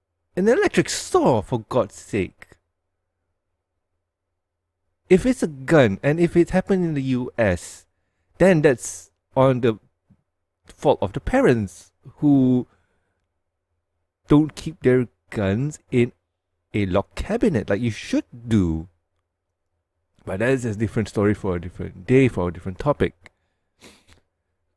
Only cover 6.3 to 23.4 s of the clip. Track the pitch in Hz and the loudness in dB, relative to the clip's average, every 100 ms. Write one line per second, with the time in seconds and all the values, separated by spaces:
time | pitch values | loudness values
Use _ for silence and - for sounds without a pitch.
6.3 | 175 165 185 - 190 170 147 131 127 127 | 2 2 0 0 -2 0 -2 -2 -4 -4
7.3 | - 107 90 - - _ _ _ _ _ | -2 0 0 -6 -20 _ _ _ _ _
8.3 | - 180 165 151 120 - - - _ _ | 2 4 4 4 2 -4 -16 -20 _ _
9.3 | 135 135 127 117 107 _ _ _ _ _ | 0 2 2 0 -2 _ _ _ _ _
10.3 | _ _ _ _ - 151 - 98 - - | _ _ _ _ -2 0 0 -2 -6 -4
11.3 | 262 233 117 98 - - _ 131 - 147 | 0 2 2 -2 -10 -20 _ -20 -4 2
12.3 | 139 131 127 117 _ _ _ _ _ _ | 4 4 0 -4 _ _ _ _ _ _
13.3 | _ _ _ _ _ _ _ _ _ - | _ _ _ _ _ _ _ _ _ 2
14.3 | 147 156 - 160 - 123 127 120 _ _ | 4 4 -4 -14 -4 0 2 0 _ _
15.3 | 113 95 107 147 151 _ 127 123 - _ | -4 -2 -2 -4 -8 _ -2 -2 -4 _
16.3 | _ _ _ _ 110 98 95 - - - | _ _ _ _ -4 0 -2 -4 -8 -6
17.3 | 233 226 123 - 101 120 107 - 277 - | -2 0 0 -2 -2 -4 -6 -6 -6 -6
18.3 | 120 117 113 87 80 85 _ _ _ _ | -14 -2 0 0 -2 -10 _ _ _ _
19.3 | _ _ _ _ _ _ _ _ _ - | _ _ _ _ _ _ _ _ _ -10
20.3 | 92 120 135 120 101 110 120 104 - 104 | -4 -2 -2 -4 -4 -4 -4 -4 -2 0
21.3 | 101 101 87 87 - 90 90 92 131 127 | 0 -4 -6 -8 -12 -14 -12 0 2 2
22.3 | 95 90 87 95 92 147 143 90 - - | 0 -6 -6 -12 -6 -4 -2 -4 -4 -20
23.3 | _ | _